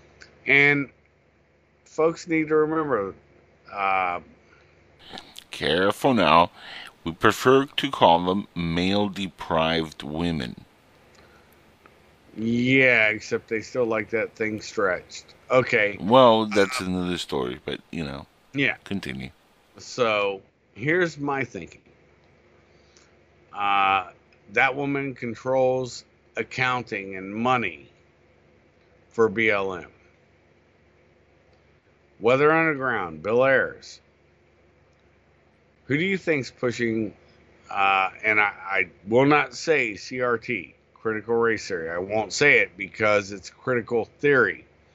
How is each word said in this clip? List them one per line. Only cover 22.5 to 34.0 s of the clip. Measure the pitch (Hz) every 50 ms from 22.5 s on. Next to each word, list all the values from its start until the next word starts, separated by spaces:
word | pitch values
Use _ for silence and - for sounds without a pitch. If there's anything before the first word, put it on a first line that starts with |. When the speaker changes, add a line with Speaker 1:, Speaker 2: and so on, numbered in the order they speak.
| _ _ _ _ _ _ _ _ _ _ _ _ _ _ _ _ _ _ _ _ -
Speaker 1:
Uh, | 101 101 101 98 98 98 95 98 95 90 90 - _ _ _ _ _ _ -
that | 101 117 127 135 127
woman | 139 143 139 139 139 139 139 123
controls | - 127 117 110 - - 131 131 131 131 127 127 131 127 120 - - - _ _ _ _ _ _
accounting | 117 110 - - - 131 127 127 123 113 - 110 101 98 98 98
and | 95 95 95
money | 101 110 117 127 127 120 110 92 80 73 65 - _ _ _ _ _ _ _ _ _ _ _ _ _ _ _ _ _ _ _ _ _ _ _ _
for | _ - 113 110
B | 95 113 113 110
L | 104 101 98 95 92
M. | 87 73 67 - _ _ _ _ _ _ _ _ _ _ _ _ _ _ _ _ _ _ _ _ _ _ _ _ _ _ _ _ _ _ _ _ _ _ _ _ _ _ _ _ _ _ _ _ -
Weather | 95 113 127 135 147 151
Underground, | 160 160 165 160 151 135 131 131 120 104 92 85 80 78
Bill | 76 101 113 120 131
Ayers. | 135 135 123 95 78 62 - - - - -